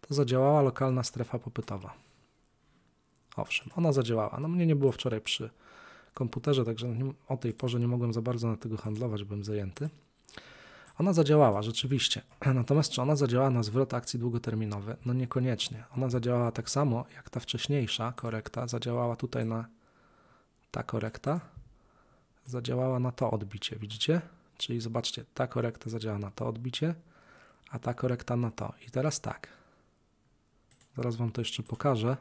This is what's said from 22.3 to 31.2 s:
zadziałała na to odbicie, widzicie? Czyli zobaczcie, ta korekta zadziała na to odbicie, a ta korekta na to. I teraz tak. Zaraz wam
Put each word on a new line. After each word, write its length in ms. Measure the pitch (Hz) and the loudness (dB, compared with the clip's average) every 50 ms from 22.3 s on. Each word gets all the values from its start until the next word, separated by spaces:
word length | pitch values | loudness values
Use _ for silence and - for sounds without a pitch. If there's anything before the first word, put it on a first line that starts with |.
| _ _ _ | _ _ _
zadziałała 520 | - 120 123 117 123 127 123 127 131 131 123 | -8 -8 -6 -2 -2 0 2 2 2 2 2
na 140 | 123 127 123 | 0 0 0
to 180 | - 135 113 | 0 0 2
odbicie, 460 | 113 107 104 101 101 101 - - - | 2 0 -2 -4 -10 -6 -6 -6 -6
widzicie? 440 | - 107 104 110 110 - - 156 175 165 - - - _ _ _ _ | -6 -8 -10 -4 -4 2 2 2 2 2 -4 -18 -20 _ _ _ _
Czyli 220 | - - 123 120 | -6 -4 -2 -4
zobaczcie, 440 | 113 117 113 120 117 - - - 120 - _ | -2 -2 -2 -2 -2 -2 -4 -6 -10 -12 _
ta 120 | - 127 | -2 -2
korekta 440 | 123 - 123 117 117 113 - - 113 | 0 0 0 0 0 -2 -4 -8 -6
zadziała 280 | 110 117 107 110 107 104 | -6 -4 -4 -2 -2 -2
na 120 | 104 98 | -4 -6
to 180 | - - 127 120 | -6 -4 -4 -4
odbicie, 460 | 113 113 120 127 123 - 151 165 170 165 - - - - - - - - - - - _ - - | -4 -4 -6 -6 -2 0 0 0 0 -2 -8 -20 -20 -20 -20 -20 -20 -20 -20 -20 -20 _ -20 -12
a 80 | - 120 | -12 -6
ta 160 | - 127 120 | -4 -4 -4
korekta 420 | - - 127 123 120 - - 120 | 0 0 0 0 -2 -2 -2 0
na 140 | 120 120 113 | 0 0 -2
to. 240 | 110 - - - - - - | -2 -4 -8 -8 -8 -10 -16
I 40 | - | -6
teraz 300 | - 127 131 151 147 - | -2 0 0 0 0 -2
tak. 280 | - - - - - - - - - _ _ _ _ _ _ _ _ _ _ _ _ _ _ _ _ _ _ _ _ _ - _ - _ _ | -4 -6 -8 -8 -12 -18 -18 -20 -20 _ _ _ _ _ _ _ _ _ _ _ _ _ _ _ _ _ _ _ _ _ -20 _ -20 _ _
Zaraz 200 | 131 123 123 113 | -4 -4 -4 -2
wam 160 | 113 | -2